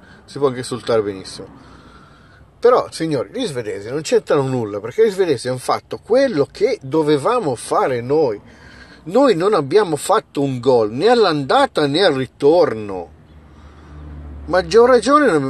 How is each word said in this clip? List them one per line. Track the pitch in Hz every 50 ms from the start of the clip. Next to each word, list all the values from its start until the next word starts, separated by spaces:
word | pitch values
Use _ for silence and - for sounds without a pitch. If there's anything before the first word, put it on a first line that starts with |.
| - - - - -
si | - - 135
può | 143 139
anche | 123 123
insultare | 127 - 127 113 - - 120 113 104
benissimo. | 101 98 95 92 - - - 98 90 - - - - - - - - - - - - - - - - - - - - _ _
Però, | - - 254 185 101 -
signori, | - - 165 160 151 131 104 -
gli | 160 233 269
svedesi | 202 143 123 113 104 98 98 101 110
non | 127 151
c'entrano | 156 - 262 220 180 - 180 151 135 135
nulla, | 131 127 117 104 101 101
perché | 98 113 - - 226
gli | 233
svedesi | 190 180 190 175 143 113 - 123
hanno | 127 127
fatto | - - 131 107 - - - 113
quello | - - 208 262 277 269 214 147 - -
che | - - 190 254 247 -
dovevamo | - 135 131 160 156 147 156 143 135 190 233 254 214 151 127
fare | 107 - - 151 175 269 156 131 120
noi. | 117 123 143 156 160 127 107 104 - - - - - - - - - - - - -
Noi | 151 175 240 285 269 202
non | 160 170 202 220
abbiamo | 180 147 131 147 208 214 175 156 139
fatto | - - 190 220 - _ - 151
un | 143 139 131 123
gol, | 117 131 127 120 110 104 110
né | 127 165 220
all'andata | 254 240 214 185 160 147 139 131 202 262 285 247 - - 151
né | 143 139 160 202
al | 185 143
ritorno. | 135 131 117 _ - 143 143 160 180 - - 113 110 107 101 98 92 85 - - - - - - - - - - - - - - - - - - - - - - - - - - - -
Maggior | - 160 180 185 165 165 226 233 247
ragione, | 262 240 - 247 285 302 294
non | 240 170 151 135 135